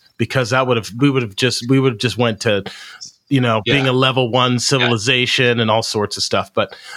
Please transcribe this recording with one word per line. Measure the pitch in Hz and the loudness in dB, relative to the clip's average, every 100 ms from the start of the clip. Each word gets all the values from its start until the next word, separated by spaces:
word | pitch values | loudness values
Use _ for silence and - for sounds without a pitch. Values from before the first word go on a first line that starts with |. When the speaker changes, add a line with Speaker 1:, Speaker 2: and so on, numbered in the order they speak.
| _ - | _ -6
Speaker 1:
because | 117 135 120 | -4 -2 0
that | 131 127 | 0 2
would | 117 | 0
have, | 101 110 | -2 0
we | 143 | 0
would | 131 | 0
have | 117 98 | -4 -2
just, | 127 - 120 | -2 -2 0
we | 135 | 2
would | 131 | 2
have | 110 | 0
just | 120 101 | -4 0
went | 123 104 | 0 0
to, | 117 101 95 - - - - - - | 0 -2 -2 -14 -20 -20 -20 -18 -2
you | 139 | 0
know, | 123 110 107 | 2 0 2
Speaker 2:
Yeah. | |
Speaker 1:
being | 139 135 | 0 2
a | |
level | 127 131 127 123 | 2 2 2 2
one | 120 123 | 2 2
Speaker 2:
Yeah. | 123 | 2
Speaker 1:
civilization | - 139 123 117 107 127 123 - 123 120 | 0 0 2 0 2 2 2 2 2 2
and | 113 | 2
all | 110 | 0
sorts | 110 110 104 - | 0 -2 -2 -4
of | |
stuff. | - 101 92 | -2 -2 -2
But, | - 104 - - | -2 -2 -4 -18